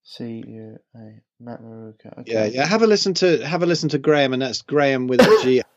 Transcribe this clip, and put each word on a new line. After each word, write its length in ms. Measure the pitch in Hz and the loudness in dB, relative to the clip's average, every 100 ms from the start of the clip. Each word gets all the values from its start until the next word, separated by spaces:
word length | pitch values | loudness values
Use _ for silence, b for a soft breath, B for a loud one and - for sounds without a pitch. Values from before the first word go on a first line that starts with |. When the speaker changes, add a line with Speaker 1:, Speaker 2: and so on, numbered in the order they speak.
Speaker 1:
C 400 | _ - 120 113 110 | _ -14 -12 -12 -14
U 320 | 113 110 110 _ 117 | -18 -18 -20 _ -20
A. 260 | 110 110 _ _ | -20 -20 _ _
Matt 220 | 120 120 | -18 -18
Maruca. 580 | 113 113 110 107 - - | -18 -20 -20 -20 -20 -20
Okay. 100 | 120 | -6
Speaker 2:
Yeah, 120 | 113 107 | -2 -2
yeah. 200 | 123 147 | -2 0
Have 160 | 220 | 2
a 60 | 226 | 2
listen 260 | 202 190 175 | 2 0 0
to, 300 | 185 156 147 | 2 2 -2
have 180 | 170 | -2
a 20 | 175 | 0
listen 240 | 160 156 | 0 -2
to 80 | 143 | -2
Graham, 360 | 151 147 131 | 2 2 2
and 80 | 127 | 0
that's 200 | 131 107 | -4 -6
Graham 460 | - 143 139 131 127 | -2 0 2 0 0
with 140 | 127 | 4
a 180 | - 147 | 6 6
<coughs> 40 | |
G 180 | 127 127 - | 4 0 0